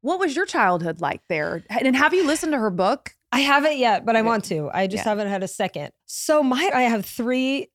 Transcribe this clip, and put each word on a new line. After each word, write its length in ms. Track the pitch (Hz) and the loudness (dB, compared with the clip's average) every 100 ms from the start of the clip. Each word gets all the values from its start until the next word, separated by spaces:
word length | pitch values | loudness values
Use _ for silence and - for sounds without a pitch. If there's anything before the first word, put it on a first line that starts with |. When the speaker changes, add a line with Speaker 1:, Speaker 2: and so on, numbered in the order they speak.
Speaker 1:
What 180 | 240 359 | -2 0
was 160 | 370 | 0
your 120 | 269 392 | -2 -2
childhood 540 | 330 202 180 170 160 | 2 2 2 -2 -4
like 220 | 156 - _ | -4 -6 _
there? 340 | 165 156 170 - | -4 -2 -6 -6
And 240 | 226 262 262 | -2 0 4
have 160 | 294 | 4
you 120 | 359 320 | 4 2
listened 260 | 311 320 | 0 0
to 60 | 294 | -2
her 120 | 220 | -2
book? 440 | 180 190 277 - _ _ | 0 0 0 -6 _ _
Speaker 2:
I 80 | 247 | -2
haven't 380 | 277 285 302 294 | 4 4 4 2
yet, 260 | 240 202 226 | 2 2 2
but 100 | 226 | 2
I 40 | |
Speaker 1:
Yeah. 40 | 220 | 2
Speaker 2:
want 180 | 226 - | 0 -2
to. 240 | 160 147 | -4 -4
I 140 | - 190 | -2 -2
just 180 | 202 | -2
Speaker 1:
Yeah. 60 | 208 | -2
Speaker 2:
haven't 180 | 208 208 | -2 -2
had 140 | 196 | -4
a 60 | 185 | -6
second. 440 | - 190 - 147 _ _ | -4 -6 -6 -12 _ _
So 360 | - - 302 | -10 2 2
my, 280 | 269 254 370 | 4 2 0
I 80 | 262 | 2
have 220 | 247 226 190 | 2 0 -4
three 640 | - 233 254 262 269 - | -6 -2 0 0 -2 -6